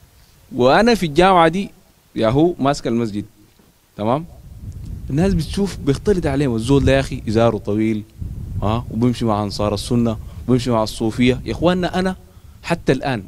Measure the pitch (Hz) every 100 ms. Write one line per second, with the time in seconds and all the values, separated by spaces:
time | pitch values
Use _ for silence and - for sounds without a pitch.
0 | _ _ _ _ - 127 127 165 233 233
1 | 170 143 185 180 165 180 196 - _ _
2 | _ - 110 135 175 170 131 143 139 117
3 | 117 104 101 _ _ _ _ _ _ -
4 | 107 139 170 - - - - - - -
5 | - 135 196 175 139 - 196 - 143 131
6 | - 185 156 139 143 113 113 139 131 135
7 | 135 127 110 110 117 104 104 104 110 107
8 | 104 - - - - - 101 113 - 110
9 | 123 117 117 104 101 92 104 101 - 120
10 | 117 110 - - - 127 120 113 107 -
11 | 113 107 123 127 - 110 170 185 175 185
12 | 185 185 - - - - - 170 - 135
13 | 135 120